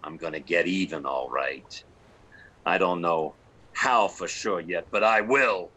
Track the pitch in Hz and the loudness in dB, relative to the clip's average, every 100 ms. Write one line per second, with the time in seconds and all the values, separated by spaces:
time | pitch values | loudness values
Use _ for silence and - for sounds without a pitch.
0 | 76 80 82 78 - 85 87 92 92 80 | -12 -10 -8 -8 -2 0 2 0 -2 -4
1 | 69 67 64 64 67 67 - - - - | -4 -4 -2 -2 -4 -6 -12 -18 -18 -20
2 | - - - - - _ - 87 92 87 | -20 -20 -20 -20 -20 _ 0 2 2 2
3 | 85 82 78 - - - - - 135 123 | 2 2 0 -6 -20 -20 -18 -4 2 4
4 | 101 - 92 - 113 95 82 87 82 104 | 2 -2 -8 -6 -2 -4 -2 -6 -2 2
5 | 107 110 107 135 127 98 87 | 4 4 4 2 2 0 -4